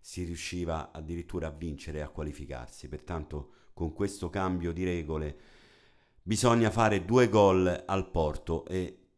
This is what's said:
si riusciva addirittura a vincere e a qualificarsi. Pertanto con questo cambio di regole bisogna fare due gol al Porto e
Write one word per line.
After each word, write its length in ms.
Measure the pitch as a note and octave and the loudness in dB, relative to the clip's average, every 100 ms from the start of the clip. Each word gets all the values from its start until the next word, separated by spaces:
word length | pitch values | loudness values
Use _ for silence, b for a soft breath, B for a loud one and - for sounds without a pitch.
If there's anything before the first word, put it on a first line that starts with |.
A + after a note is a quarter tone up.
si 240 | - - | -14 -10
riusciva 640 | F2 E2 - F2+ E2+ D#2+ - | -8 -8 -8 -6 -4 -4 -6
addirittura 560 | - D#2 E2+ E2+ F2+ D#2+ | -12 -10 -10 -8 -8 -8
a 20 | |
vincere 480 | D2+ E2+ C#2+ - D2+ | -8 -10 -10 -10 -10
e 40 | |
a 60 | D2 | -10
qualificarsi. 800 | - D2+ C#2+ C2+ C2 B1 - C2 | -8 -10 -10 -12 -12 -14 -18 -14
Pertanto 640 | D2+ - F2 D2+ D2 C#2 b b | -16 -8 -8 -8 -10 -12 b b
con 200 | - E2 | -8 -8
questo 360 | - G2 - F2 | -4 -6 -4 -6
cambio 440 | G2 F#2 F2+ E2+ | -4 -2 -2 -4
di 120 | E2 | -4
regole 520 | F#2 F2 D2+ D#2 D2+ C#2+ b b b b b b b b | -2 -4 -4 -4 -6 -10 b b b b b b b b
bisogna 480 | - G#2+ B2 A#2 A2+ | -4 2 4 6 4
fare 340 | G2+ A2 G2+ | 4 4 2
due 240 | E2+ B2 A#2+ | 4 6 6
gol 560 | G#2+ G2+ F#2 F#2 F2 - | 8 8 8 4 2 -2
al 240 | F#2+ - | -2 -2
Porto 540 | E2+ D#2 D2+ - E2 - | 0 0 -2 -4 -6 -4
e 320 | F#2 F2 - _ | -6 -6 -10 _